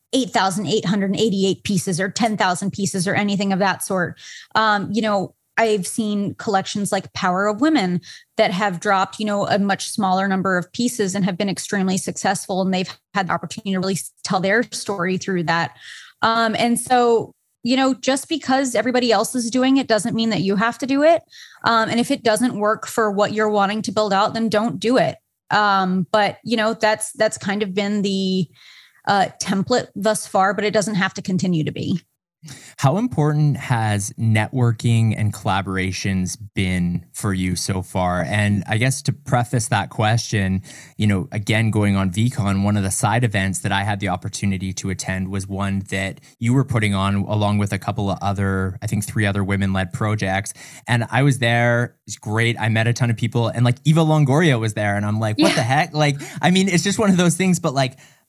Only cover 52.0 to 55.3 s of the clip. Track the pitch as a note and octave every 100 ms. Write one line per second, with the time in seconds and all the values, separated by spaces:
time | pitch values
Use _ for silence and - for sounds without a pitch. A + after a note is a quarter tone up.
52 | - - G#2+ G#2+ A#2 A2+ A2 A2 A2+ A#2
53 | A#2+ A2 A2+ A#2+ A2+ A#2 B2 A#2+ D3+ E3
54 | D#3 D#3 C#3+ C#3+ F3 A#2+ A2 A2 G#2 G2+
55 | G#2 G#2+ A2